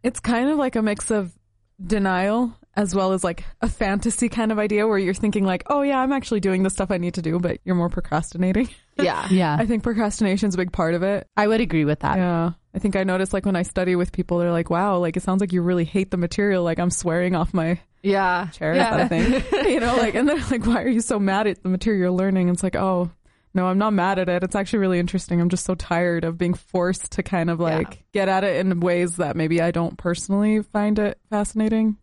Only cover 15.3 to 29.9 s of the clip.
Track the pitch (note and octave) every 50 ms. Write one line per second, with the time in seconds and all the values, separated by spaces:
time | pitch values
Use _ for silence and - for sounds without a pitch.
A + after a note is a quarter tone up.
15.3 | F#3 F#3+ G#3 F#3 F3+ F3+ E3+ F3 F3+ F3 E3+ D#3+ - G3+ F#3+ - - F3+ F3 E3+
16.3 | - - G3+ G#3 G3 F#3 F3 E3+ E3 - F3 F3 F3 - - F3 D#3+ F3 F3+ F3+
17.3 | F#3 E3+ D#3+ D#3+ - F3+ D#3+ E3 F3 E3+ - _ _ _ - G3 G3 G3 F#3+ F#3
18.3 | F3+ F3 F3 E3+ - - - D#3 E3 F3+ - A3+ A3 - - B3+ F3 E3 - -
19.3 | B3+ C4+ - - - - C#4+ G4 D#4+ D4+ A3+ A#3+ A#3+ B3+ A#3 A3 G3 G#3+ B3+ D4
20.3 | D4 D#4+ B3+ - C4+ A#3+ - A3 A#3 A3+ - B3+ B3 A3+ A3 - C4 G#3 G3+ G3
21.3 | F#3+ G3 A3 G#3+ F#3 - - F3+ F#3 F#3 - A#3 G#3+ G3 F3+ F3+ F3+ F3+ F#3+ G3
22.3 | F#3+ F#3+ F3+ F3 F3+ F3 - F#3 F3+ - F#3+ F#3+ F#3 F3+ F3+ E3+ - _ _ _
23.3 | _ _ _ _ _ F#3 F3+ F#3 F#3 F#3+ G3+ A3 G#3 F#3+ F3 F#3+ G3 F#3 F#3 F3
24.3 | F3 F3+ F#3 F3+ - G#3 G3 - - A3 G3 F#3+ F#3 F3 F3 F3 - F#3+ - -
25.3 | F3 E3+ E3+ F3 F3+ F3+ - - F#3 F3 - - F3 E3 F3+ F3 E3+ E3+ E3 E3
26.3 | E3 E3+ F3 F3 F3+ - - _ - F#3 F3 F3+ F#3 - - - - - F#3 -
27.3 | - F3+ E3 E3+ E3+ E3 F3 E3 D#3+ D#3 - - - - - _ _ G3+ G3 F#3+
28.3 | F#3+ F#3+ F#3+ G3+ F3 C#3+ F#3+ F#3+ F#3 E3+ E3+ F3+ F3 F3 F3 F3 E3+ F3 F3 D3
29.3 | - - D#3 D#3+ E3 E3+ E3 E3+ E3+ E3+ E3+ E3